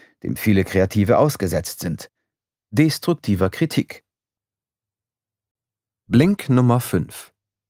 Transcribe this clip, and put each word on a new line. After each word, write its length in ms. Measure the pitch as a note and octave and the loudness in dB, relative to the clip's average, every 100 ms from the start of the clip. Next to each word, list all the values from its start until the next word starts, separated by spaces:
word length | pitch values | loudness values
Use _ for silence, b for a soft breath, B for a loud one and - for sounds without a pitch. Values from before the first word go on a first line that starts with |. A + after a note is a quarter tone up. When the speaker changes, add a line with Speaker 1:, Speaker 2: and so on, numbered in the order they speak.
| B B | B B
Speaker 1:
dem 140 | - - | -10 -4
viele 280 | A2 G2 F#2 | 0 2 2
Kreative 520 | G2 F#2+ G#2 G2+ G#2+ | 0 0 0 2 4
ausgesetzt 640 | D3 - F#2 F2 F2 - | 2 0 -4 -4 -6 -8
sind: 320 | F2 D2+ - _ _ _ _ _ _ | -8 -8 -12 _ _ _ _ _ _
destruktiver 800 | G#2+ D#3 - - E3 - F#2 F#2+ | 0 0 0 -4 -4 -2 -2 -2
Kritik. 540 | - E3 - - - _ _ _ _ _ _ _ _ _ _ _ _ _ _ _ _ _ _ _ _ - | -2 -4 -2 -6 -12 _ _ _ _ _ _ _ _ _ _ _ _ _ _ _ _ _ _ _ _ 0
Speaker 2:
Blink 420 | A#2+ F3 G3+ - | 4 4 2 2
Nummer 320 | B2+ B2 A#2+ | 2 4 2
fünf. 520 | - F2 - - - _ _ _ _ | 0 -4 -4 -12 -20 _ _ _ _